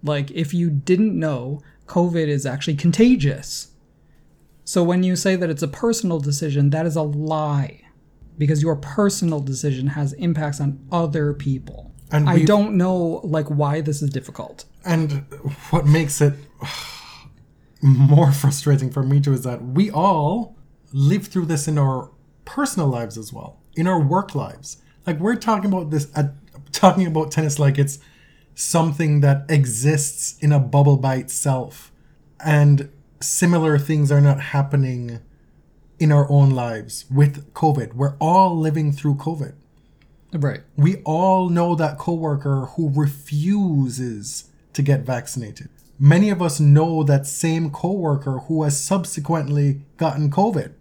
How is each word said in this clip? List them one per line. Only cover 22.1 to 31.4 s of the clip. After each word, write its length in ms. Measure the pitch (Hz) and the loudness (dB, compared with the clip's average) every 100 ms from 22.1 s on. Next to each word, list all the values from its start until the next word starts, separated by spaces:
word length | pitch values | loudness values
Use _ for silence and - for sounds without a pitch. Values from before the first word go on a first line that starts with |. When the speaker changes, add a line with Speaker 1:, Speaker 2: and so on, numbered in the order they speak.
| _ _ _ | _ _ _
Speaker 2:
personal 440 | - - 285 - 143 | -12 -6 -4 -2 -2
lives 300 | 120 113 110 | -2 -8 -10
as 140 | 107 | -16
well, 280 | - - - _ | -16 -18 -20 _
in 120 | - 175 | -4 0
our 140 | 185 | 0
work 340 | 139 180 196 | 2 0 -2
lives. 440 | 143 98 - - - _ _ - | -8 -8 -14 -20 -20 _ _ -8
Like, 120 | 156 | -4
we're 180 | 190 240 | -2 -2
talking 360 | - 214 196 | -2 -2 0
about 180 | 185 156 | -2 -2
this, 180 | 151 143 - | -4 -4 -4
at, 160 | 143 - - - - | -4 -4 -20 -20 -12
talking 340 | - 190 180 180 | 2 4 4 0
about 240 | 156 156 | -2 -2
tennis 280 | 156 156 143 | -2 -2 2
like 200 | 143 135 | 2 2
it's 200 | 139 - _ _ _ _ _ | 0 -2 _ _ _ _ _
something 640 | - - 170 165 147 160 147 | -10 -2 0 0 0 2 4
that 240 | 143 139 - | 4 4 2
exists 840 | 147 127 110 139 151 139 - - - | 2 2 0 0 0 -2 -6 -10 -2
in 120 | 147 | 0
a 60 | 147 | 2
bubble 360 | 123 143 143 139 | 2 4 4 4
by 200 | 135 131 | 2 -4
itself, 760 | 123 - | -6 -6